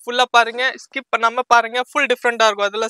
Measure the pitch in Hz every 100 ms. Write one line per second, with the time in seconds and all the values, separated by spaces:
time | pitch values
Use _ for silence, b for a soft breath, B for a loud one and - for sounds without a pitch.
0 | - 247 247 233 226 233 254 - - 269
1 | 254 226 226 240 247 240 226 247 254 294
2 | 262 247 247 233 220 202 202 208